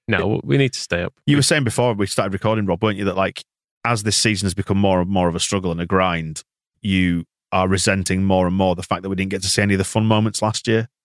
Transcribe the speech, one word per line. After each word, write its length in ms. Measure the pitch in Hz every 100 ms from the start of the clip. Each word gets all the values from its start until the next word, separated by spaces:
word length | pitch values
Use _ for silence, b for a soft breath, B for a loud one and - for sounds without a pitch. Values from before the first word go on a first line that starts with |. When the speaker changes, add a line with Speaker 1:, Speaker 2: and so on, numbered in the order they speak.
| -
Speaker 1:
No, 340 | 101 98 117
we 140 | 143 139
need 160 | 135
to 60 | -
stay 220 | - 87
up. 120 | 87 - -
Speaker 2:
You 120 | 143
were 40 |
saying 200 | 135 151
before 300 | 120 - 123
we 120 | 104 98
started 260 | - 98
recording, 320 | 95 107 110 98
Rob, 180 | 87
weren't 140 | 107 98
you, 80 | 98
that, 100 | 92
like, 280 | 95 - - _ _ _ 117
as 180 | 117
this 140 | 107 -
season 280 | 113 98 98
has 80 |
become 240 | 90 - 98
more 240 | 98 92
and 80 | 90
more 180 | 98 87
of 60 | 85
a 40 |
struggle 320 | - 101 90
and 80 | 82
a 40 | 87
grind, 580 | 95 92 85 80 78 - _ _ _
you 420 | 104 95 90 85 - _ _
are 160 | 95 95
resenting 560 | 95 107 95 92 92
more 240 | 98 92 90
and 80 | 95
more 200 | 95 90
the 80 |
fact 200 | - 90
that 60 | 95
we 60 | 95
didn't 140 | 95
get 100 | 98
to 60 | 95
see 120 | -
any 120 | 101 95
of 20 |
the 60 | 95
fun 200 | 113 110
moments 360 | 107 107 -
last 260 | 107 - -
year? 220 | 113 110 _